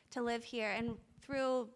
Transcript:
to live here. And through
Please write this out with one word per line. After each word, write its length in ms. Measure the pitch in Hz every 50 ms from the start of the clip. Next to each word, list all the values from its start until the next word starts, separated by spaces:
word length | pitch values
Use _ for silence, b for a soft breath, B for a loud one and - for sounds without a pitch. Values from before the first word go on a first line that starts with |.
| b b
to 100 | - 254
live 220 | 240 233 233 233 233
here. 280 | - 254 233 214 208
And 240 | 196 226 233 233 220 - - - - -
through 460 | - - 277 269 262 262 254 254 233 220 -